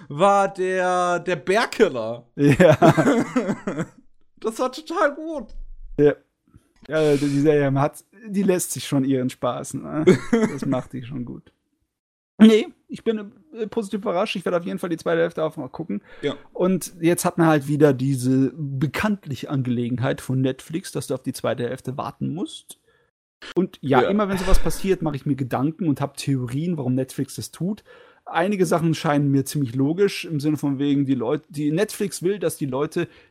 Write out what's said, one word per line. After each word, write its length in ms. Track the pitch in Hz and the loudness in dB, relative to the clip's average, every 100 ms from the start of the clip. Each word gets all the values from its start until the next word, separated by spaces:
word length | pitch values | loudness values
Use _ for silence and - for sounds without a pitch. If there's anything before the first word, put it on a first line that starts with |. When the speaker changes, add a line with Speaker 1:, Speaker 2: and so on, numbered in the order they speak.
| - | -10
Speaker 1:
war 440 | 139 196 202 196 | 2 4 4 2
der, 680 | 196 185 185 180 180 175 175 | 0 -2 0 0 0 0 -2
der 160 | 165 170 | -2 -4
Bärkiller. 920 | 180 208 285 - 190 127 110 120 - - | 0 0 0 2 2 2 -6 -8 -10 2
Speaker 2:
Ja. 400 | 143 131 175 143 | 4 8 8 8
Speaker 1:
<laughs> 1080 | 165 160 247 240 - 254 196 - - 151 - - - - _ _ | 6 6 4 2 2 -2 -2 -6 -6 -6 -8 -12 -20 -20 _ _
Das 180 | 220 226 | -8 -4
war 120 | 254 | -6
total 420 | 254 - 349 294 | -6 -8 0 0
gut. 340 | 285 320 302 202 - - - - - | 0 -8 -8 -10 -12 -12 -14 -8 4
Speaker 2:
Ja. 160 | 147 - _ _ _ - _ _ - | 4 4 _ _ _ -20 _ _ -4
Ja, 300 | 156 151 147 | 0 4 4
die, 120 | 143 | 2
die 120 | 139 | 2
Serie 320 | 151 147 139 | 4 4 2
hat, 300 | 139 151 - _ 196 226 | 2 0 -2 _ -20 -6
die 140 | 196 | 0
lässt 260 | 185 180 - | 2 0 -2
sich 140 | 131 - | -8 -2
schon 180 | 143 | 0
ihren 260 | 135 131 127 | 2 0 -2
Spaß, 440 | - 123 131 143 | -4 -4 -4 -10
ne? 300 | 135 147 147 165 143 - | -12 -8 0 4 4 2
Das 340 | 233 214 139 | 0 0 -2
Speaker 1:
<laughs> 20 | 139 | -4
Speaker 2:
macht 260 | 127 - | -4 -6
die 100 | 127 | -12
schon 200 | 120 139 | -10 -10
gut. 280 | 120 - _ _ _ _ _ _ _ _ _ - | -10 -14 _ _ _ _ _ _ _ _ _ 8
Nee, 280 | 220 214 339 - - | 8 8 2 -10 -16
ich 160 | 285 | -6
bin, 300 | 220 214 202 - _ | -4 -4 -8 -18 _
äh, 140 | 226 208 | -8 -6
positiv 320 | 233 202 208 | -4 -4 -6
überrascht. 340 | 214 175 214 196 | -2 -2 -2 -2
Ich 80 | |
werde 140 | 196 175 | -2 -2
auf 60 | |
jeden 140 | 180 190 | -4 -6
Fall 120 | 180 | -6
die 60 | 165 | -4
zweite 240 | 175 165 | -2 0
Hälfte 220 | 170 165 | 0 -2
auch 120 | 156 156 | -4 -4
mal 120 | 127 | -12
gucken. 340 | - 165 202 - - | -10 -8 -8 -8 -8
Speaker 1:
Ja. 140 | 143 - - | -6 -6 -12
Speaker 2:
Und 420 | - 190 185 - - | -2 0 0 -4 -2
jetzt 240 | 165 175 | 0 2
hat 120 | 180 185 | 0 2
man 120 | 160 | 4
halt 180 | 151 139 | 2 2
wieder 260 | 147 147 | 4 4
diese 600 | 127 135 131 127 131 135 165 | 4 0 0 2 2 2 -2
bekanntliche 920 | 139 135 143 - 214 202 156 127 - | -6 -4 -4 -2 -2 -2 -6 -10 -4
Angelegenheit 720 | 139 127 120 120 120 135 - | -4 -2 -2 -2 -2 -2 -4
von 200 | - 131 | -4 0
Netflix, 520 | 131 127 - 165 - | 0 -4 -8 -10 -6
dass 160 | 135 - | -8 -6
du 60 | |
auf 80 | 131 | -6
die 80 | 131 | -6
zweite 320 | - 120 117 120 | -6 -4 -4 -6
Hälfte 280 | 131 - 143 | -8 -10 -8
warten 340 | - - 135 | -8 -6 -8
musst. 460 | 156 320 - _ - _ _ _ _ _ _ - - | -6 -8 -12 _ -20 _ _ _ _ _ _ -6 -2
Und 220 | 185 - | -2 -4
ja, 200 | 127 131 | 2 2
Speaker 1:
Ja. 60 | 113 | 4
Speaker 2:
immer 200 | 208 196 | 0 -2
wenn 100 | 190 | -2
sowas 220 | 185 185 | 4 6
passiert, 420 | 170 - 190 180 | 6 0 -2 0
mache 140 | 160 139 | -2 -4
ich 100 | 147 | -4
mir 80 | |
Gedanken 540 | 135 123 120 139 160 165 | -4 -2 -2 -2 -2 -2
und 120 | 139 | -2
hab 160 | 139 - | -4 -6
Theorien, 600 | - 135 123 135 170 160 | -4 -2 -2 -4 -4 -4
warum 160 | 123 | -2
Netflix 400 | 127 131 - 135 | -2 -2 -6 -8
das 160 | - - | -8 -12
tut. 320 | - 175 220 _ - - _ | -8 -6 -6 _ -20 -20 _
Einige 420 | - 165 185 202 165 | -6 -2 0 0 2
Sachen 280 | 175 165 | 2 2
scheinen 360 | 151 165 147 143 | 0 0 2 2
mir 140 | 139 | 0
ziemlich 300 | 135 151 127 | 0 -4 -4
logisch, 500 | 131 139 175 202 - | 0 0 2 0 0
im 140 | - 151 | -6 -4
Sinne 200 | 151 147 | -2 -2
von 200 | 143 135 | -2 -2
wegen, 280 | 143 143 135 | 0 0 0
die 80 | |
Leut-, 320 | 131 113 151 - | 0 0 -4 -6
die 220 | 147 151 | -4 -2
Netflix 500 | 160 208 - - - | 0 -2 -2 -6 -4
will, 160 | 170 202 | -4 -2
dass 180 | 170 - | -4 -4
die 100 | 147 | -4
Leute 420 | 127 156 175 165 - _ | -2 -4 -4 -6 -10 _